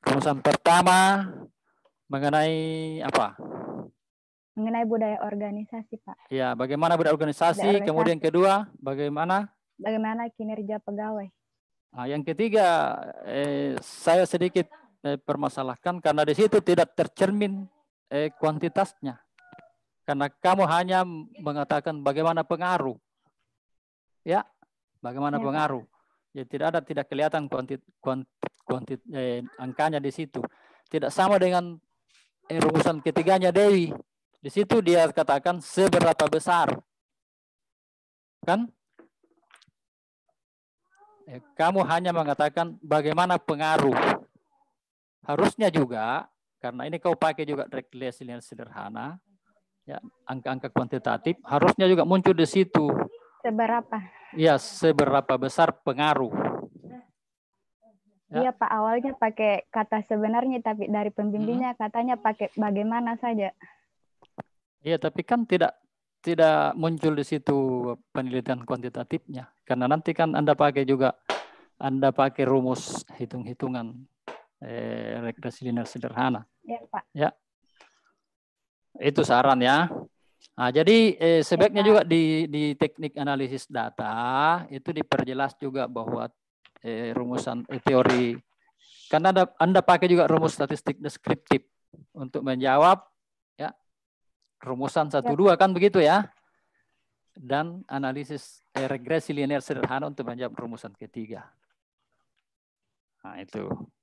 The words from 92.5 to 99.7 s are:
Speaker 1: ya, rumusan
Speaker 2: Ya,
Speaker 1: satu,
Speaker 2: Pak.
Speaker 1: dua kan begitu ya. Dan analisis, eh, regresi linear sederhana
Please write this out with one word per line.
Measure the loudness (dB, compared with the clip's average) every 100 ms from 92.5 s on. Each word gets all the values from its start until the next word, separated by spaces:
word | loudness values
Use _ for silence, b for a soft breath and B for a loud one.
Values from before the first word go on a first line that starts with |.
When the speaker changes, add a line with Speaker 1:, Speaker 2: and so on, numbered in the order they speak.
| -2 2 6 6 4 0 _ _ _ _ _
Speaker 1:
ya, | -12 -12 _ _ _ _ _ _ _ _
rumusan | -12 -6 -4 -2 0
Speaker 2:
Ya, | -2
Speaker 1:
satu, | -2
Speaker 2:
Pak. | 4
Speaker 1:
dua | 6 6
kan | 4
begitu | 4 2 6
ya. | 4 4 0 _ _ _ _ _ _ _ _ _ _
Dan | -20 -4 -4 -4 -10 -10
analisis, | -6 -6 -6 -10 -12 -14 -20 _ -6
eh, | -4
regresi | -6 -2 -2 -2
linear | -4 -2 -2
sederhana | -4